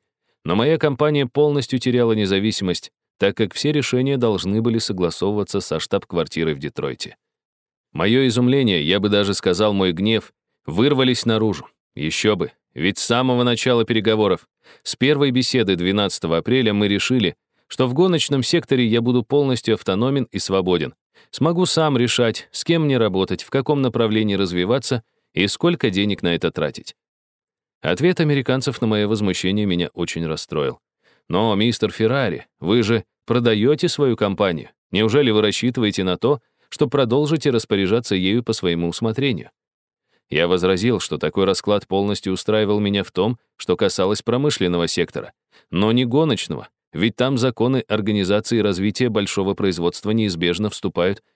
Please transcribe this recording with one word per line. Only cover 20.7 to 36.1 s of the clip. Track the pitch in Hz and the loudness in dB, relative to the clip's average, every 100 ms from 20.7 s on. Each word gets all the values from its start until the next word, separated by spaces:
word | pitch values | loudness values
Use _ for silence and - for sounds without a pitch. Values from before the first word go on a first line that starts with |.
| 87 69 - _ _ _ | 0 -2 -10 _ _ _
Смогу | - 151 175 175 | -2 0 2 0
сам | - 156 127 | 2 2 2
решать, | 120 - 117 - - | 0 2 0 -2 -8
с | - | -6
кем | - 170 151 | 0 2 2
мне | 131 | 2
работать, | 107 95 92 92 | 2 0 -2 -2
в | - | -4
каком | 139 131 147 | -2 0 0
направлении | 127 117 113 110 107 98 | 0 0 0 2 0 0
развиваться | 95 87 90 131 - 120 - _ _ | 0 0 0 0 -2 -4 -6 _ _
и | - 98 | -2 -2
сколько | - 170 175 123 | 0 0 0 0
денег | 92 104 95 | 0 -2 -2
на | 90 | -2
это | 85 87 | -2 -2
тратить. | - 76 - - - _ _ _ _ _ _ _ _ | -2 -6 -6 -16 -20 _ _ _ _ _ _ _ _
Ответ | - 92 165 175 | -4 0 0 2
американцев | 151 143 127 127 113 107 | 0 0 0 -2 -2 -2
на | 113 | 0
мое | 107 104 | 0 0
возмущение | 110 101 92 92 104 101 | 0 -2 -2 -2 -2 0
меня | 87 85 | -2 -4
очень | - 85 82 82 | -6 -8 -6 -6
расстроил. | 76 - 80 69 60 _ _ _ _ - | -6 -6 -4 -4 -6 _ _ _ _ -4
«Но, | 90 113 101 | 0 2 2
мистер | 117 110 104 | 0 0 -2
Феррари, | - 110 135 117 78 - _ | 0 0 0 -2 -4 -10 _
вы | 80 120 | 0 2
же | 104 113 - _ - | 2 0 -4 _ -2
продаете | 120 117 107 117 151 170 | 0 2 2 2 2 0
свою | - 139 110 | 0 0 2
компанию. | 101 95 101 80 60 _ _ | 0 2 0 0 -6 _ _
Неужели | 92 110 131 131 | 0 2 4 4
вы | 107 | 4
рассчитываете | 107 - 123 127 107 98 | 2 0 -2 0 -2 0
на | 92 | -2